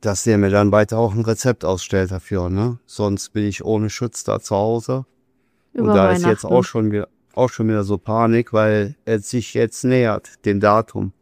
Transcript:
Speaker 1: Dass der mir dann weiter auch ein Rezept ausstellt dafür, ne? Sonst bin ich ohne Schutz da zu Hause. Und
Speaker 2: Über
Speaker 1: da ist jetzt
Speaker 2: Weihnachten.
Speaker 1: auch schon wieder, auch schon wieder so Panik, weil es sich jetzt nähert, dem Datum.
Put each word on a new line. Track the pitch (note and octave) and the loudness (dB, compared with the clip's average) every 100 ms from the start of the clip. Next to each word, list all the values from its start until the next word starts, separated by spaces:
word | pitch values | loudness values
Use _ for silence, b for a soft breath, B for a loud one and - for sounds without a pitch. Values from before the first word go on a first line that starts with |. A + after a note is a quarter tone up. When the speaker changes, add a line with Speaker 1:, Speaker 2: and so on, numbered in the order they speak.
Speaker 1:
Dass | G#2+ G2 | -4 -4
der | - G#2+ | 2 2
mir | G2+ | 4
dann | G2+ G#2 | 4 4
weiter | G2+ G#2+ A2 | 4 2 0
auch | A#2 | -2
ein | G#2 | -2
Rezept | A2 A2 C3 A#2 | -2 -2 -2 -2
ausstellt | D#2+ F#2 - G2 F#2 | -2 -4 -2 -2 -2
dafür, | F#2 - G2+ F2 | -6 -6 -4 -2
ne? | F#2 A#2 A#2+ _ | -2 -2 -4 _
Sonst | - G#2 G2 - | -4 -2 -2 -6
bin | G#2+ | -4
ich | G#2 F#2+ | -4 -4
ohne | - A2 G#2+ | -2 -2 -2
Schutz | - A#2+ - | -4 -8 -8
da | - G2+ | -6 -6
zu | - G2+ | -2 -2
Hause. | G#2+ A#2 A2+ C3 C3 _ _ _ _ _ _ | 0 -2 -4 -6 -8 _ _ _ _ _ _
Und | - | -4
Speaker 2:
Über | A3 | 2
Speaker 1:
da | G2 F#2+ | 4 4
ist | F#2 | 2
jetzt | F3 G#2+ | 2 0
Speaker 2:
Weihnachten. | - | 2
Speaker 1:
auch | B2 | 2
schon | - A#2 G#2+ | 2 -2 -2
wieder, | G#2 G2+ _ _ | -2 -6 _ _
auch | - B2 | -2 -2
schon | - A2+ | 0 -2
wieder | A2 | 0
so | G2 G2+ | 0 -4
Panik, | - A2 A2+ A2+ A#2+ | -2 0 2 2 2
weil | A2 G#2+ G#2+ G2+ C#3+ - | 2 2 2 -2 -6 -4
es | A2 G2 | -4 -2
sich | B2 A2+ | -6 -4
jetzt | A#2 A#2 - | -2 -2 0
nähert, | B2+ B2+ A#2 G2+ - - | 0 2 2 0 -6 -8
dem | - G2+ | -2 2
Datum. | G#2 G#2+ A#2 G#2+ G2 - | 4 4 2 -6 -8 -8